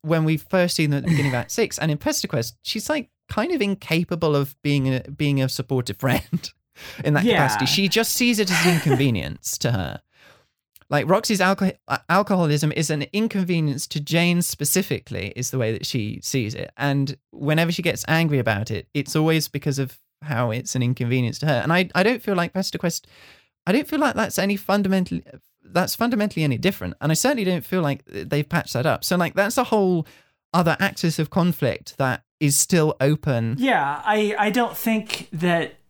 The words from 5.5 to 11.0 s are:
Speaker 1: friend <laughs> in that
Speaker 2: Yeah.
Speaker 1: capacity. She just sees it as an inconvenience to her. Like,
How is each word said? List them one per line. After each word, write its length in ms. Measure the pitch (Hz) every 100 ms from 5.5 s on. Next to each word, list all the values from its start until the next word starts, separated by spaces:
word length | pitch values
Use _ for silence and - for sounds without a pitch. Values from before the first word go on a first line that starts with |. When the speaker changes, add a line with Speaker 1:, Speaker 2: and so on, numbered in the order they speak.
| - 131 131 123 -
Speaker 1:
friend 540 | 131 120 - 170 - _ _ -
<laughs> 260 | - -
in 100 | -
that 100 | 147
Speaker 2:
Yeah. 120 | 233 190
Speaker 1:
capacity. 300 | 135 107 127
She 220 | - 196
just 240 | 214 226
sees 260 | - 247 220
it 120 | 196
as 140 | 170 170
an 80 | 170
inconvenience 800 | 151 131 139 107 71 - - -
to 120 | 120
her. 300 | 113 73 - _ _ - - _ _ _ - _
Like, 180 | 147